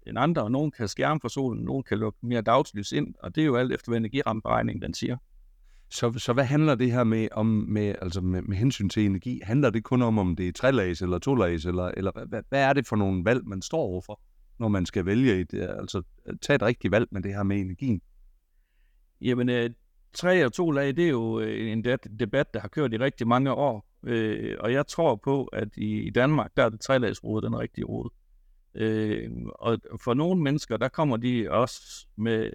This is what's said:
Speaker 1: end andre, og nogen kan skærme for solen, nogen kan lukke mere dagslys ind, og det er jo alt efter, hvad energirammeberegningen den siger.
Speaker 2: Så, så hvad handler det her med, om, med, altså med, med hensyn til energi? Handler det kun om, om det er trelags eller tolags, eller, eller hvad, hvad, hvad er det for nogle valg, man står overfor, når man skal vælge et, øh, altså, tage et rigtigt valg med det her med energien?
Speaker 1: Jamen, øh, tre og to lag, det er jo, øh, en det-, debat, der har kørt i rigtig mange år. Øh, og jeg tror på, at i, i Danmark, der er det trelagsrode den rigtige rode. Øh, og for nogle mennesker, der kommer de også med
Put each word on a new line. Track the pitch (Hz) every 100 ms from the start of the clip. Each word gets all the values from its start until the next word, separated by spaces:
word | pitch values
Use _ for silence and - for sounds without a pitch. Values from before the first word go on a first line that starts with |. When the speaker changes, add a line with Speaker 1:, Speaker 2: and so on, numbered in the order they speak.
| 113
Speaker 1:
end | 110
andre, | 151 160
og | 107
nogen | 131 151
kan | - 104
skærme | - 135 156
for | 117
solen, | 139 131 110
nogen | 120 135
kan | - 104
lukke | 107 -
mere | 120 120
dagslys | 107 127 156 104 101
ind, | 143 151 -
og | -
det | 151
er | 156
jo | 120
alt | 127
efter, | 123 -
hvad | 117
energirammeberegningen | 110 135 117 110 113 117 117 107
den | 104
siger. | - 123 123 - - - _ - - -
Speaker 2:
Så, | - 120 117
så | -
hvad | 120
handler | 127 147 156
det | 117 127
her | 123
med, | 113 110 110
om, | 110 110
med, | 107 - 107 104 -
altså | 92 92
med, | 92 92
med | - 92
hensyn | 131 - 95
til | 110 104
energi? | 95 123 123
Handler | 95 135 131
det | 110
kun | - 123
om, | 117 107
om | 90 85
det | 90
er |
trelags | - 131 127 92 85
eller | 90 87
tolags, | 135 127 87 85 87
eller, | 90 90 -
eller | 95
hvad, | 113 -
hvad, | 110 -
hvad | 139
er | 135
det | 139 120
for | 107
nogle | 98 92
valg, | 92 123 -
man | 95
står | - 165
overfor, | 117 92 - 104 _ _ - -
når | 113
man | 98 85
skal | 101 90
vælge | 110 131 92
et, | 85
øh, | 101 92
altså, | 98 98 98 - - - -
tage | -
et | 143
rigtigt | 107 123 101
valg | 104 -
med | 98
det | 101
her | 101
med | 98 101
energien? | 92 90 135 95 - - - _ _ _ _ _ _ _ _ -
Speaker 1:
Jamen, | 123 123 123
øh, | 123 117 - _ _ _
tre | - 175 185 131
og |
to | - 170
lag, | 139 139 135
det |
er | 175
jo, | 123 113 113
øh, | 110 110 110
en | 110
det-, | 117 131 110 107
debat, | 110 135 151
der | 107
har | 101
kørt | 156 135
i | 110
rigtig | 135 - 117
mange | 123 139
år. | 117 139 107 - _
Øh, | 123 117 110 110 110 104
og | 113
jeg | 135 147
tror | - 160 110
på, | 139 139
at | - 104 107 -
i, | 107 107
i | 107
Danmark, | 110 135 151 104 -
der |
er | 120
det | 110
trelagsrode | - 131 107 - 113 110 113
den | 117
rigtige | 117 -
rode. | 110 110 120 - _ _ _ _ _
Øh, | - 110 110 107 110 113 120 113
og | - 117 113 - 107
for | 123
nogle | 123 170 190
mennesker, | 139 151 - 110
der | 131
kommer | - 151 113
de | 123 120 90
også | 95 127 - - - - -
med | 113 110 58